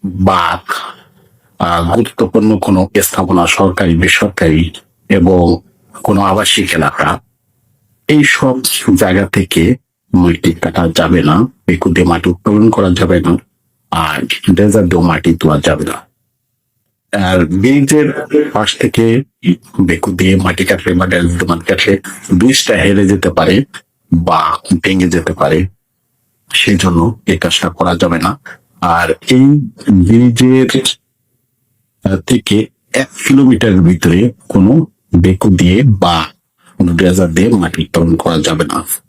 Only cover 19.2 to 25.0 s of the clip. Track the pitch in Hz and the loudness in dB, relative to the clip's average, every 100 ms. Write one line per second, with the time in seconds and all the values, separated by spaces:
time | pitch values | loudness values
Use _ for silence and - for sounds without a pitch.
19.2 | 139 _ - 175 - - 92 82 - 90 | -4 _ -2 -2 -4 -4 -2 -2 -4 -2
20.2 | 92 95 92 90 92 98 101 90 92 90 | 0 2 0 -4 -4 -2 -2 -2 0 0
21.2 | 87 87 90 87 85 95 - 98 - - | -2 -2 -2 -4 -2 -2 0 -2 -4 -18
22.2 | - 92 113 135 - 98 - 98 95 98 | -2 2 2 0 0 0 2 2 2 2
23.2 | 90 85 82 95 139 - _ _ _ 85 | 0 0 0 0 -2 -10 _ _ _ -2
24.2 | 85 82 80 - - 90 95 95 | 0 -2 -2 -6 -4 -2 0 0